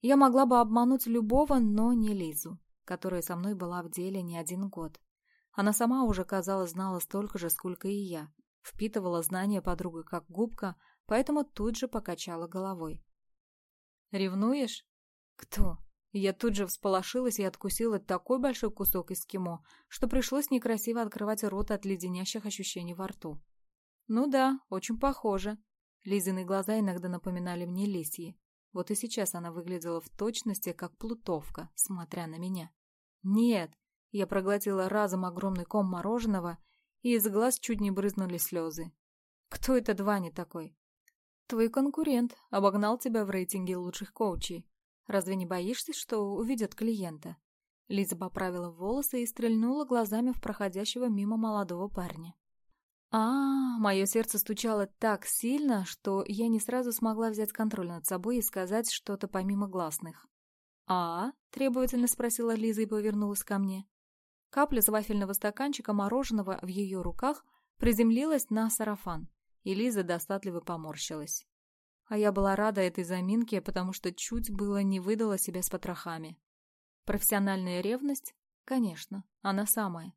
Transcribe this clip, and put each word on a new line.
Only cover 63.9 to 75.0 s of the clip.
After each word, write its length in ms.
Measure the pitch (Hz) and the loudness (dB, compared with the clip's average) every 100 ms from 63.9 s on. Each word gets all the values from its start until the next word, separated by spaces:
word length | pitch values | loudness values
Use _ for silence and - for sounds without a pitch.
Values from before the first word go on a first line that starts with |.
| _ _ _ _ _ _ | _ _ _ _ _ _
Капля 300 | - 294 247 | 0 2 4
с 80 | 214 | 4
вафельного 440 | 214 208 208 196 | 4 2 0 0
стаканчика 580 | 196 208 208 285 285 226 | 0 -2 -2 -2 -2 0
мороженого 680 | 208 202 240 269 220 190 190 | 0 2 0 0 0 -2 -4
в 60 | 185 | -4
ее 340 | 185 196 190 | -4 -4 -2
руках 420 | 180 - 262 294 _ _ _ _ | -2 0 -2 -2 _ _ _ _
приземлилась 720 | 233 214 233 226 302 294 - | 2 6 6 6 4 2 2
на 180 | 214 220 | 0 0
сарафан, 580 | - 214 208 - 165 - _ _ _ | 0 -2 -4 -6 -8 -8 _ _ _
и 100 | - | -4
Лиза 300 | 190 240 214 | 0 0 0
досадливо 560 | 175 170 - 196 196 175 | 0 -2 -2 -4 -2 -6
поморщилась. 880 | - 170 156 147 - 156 147 - - _ _ _ _ _ _ | -6 -8 -8 -8 -8 -8 -6 -8 -10 _ _ _ _ _ _
А 120 | 214 | 2
я 140 | 208 | 2
была 240 | 196 196 196 | 4 2 4
рада 260 | 214 202 | 2 2
этой 220 | 185 175 | 0 0
заминке, 560 | 170 185 185 220 226 190 | -4 -2 0 2 2 -2
потому 300 | 185 190 185 | -2 -4 -4
что 200 | 185 180 | -4 -6
чуть 400 | 175 - 233 226 | -6 -4 -4 -2
было 320 | 196 202 202 | -2 0 2
не 160 | 196 | 2
выдала 400 | 190 | 2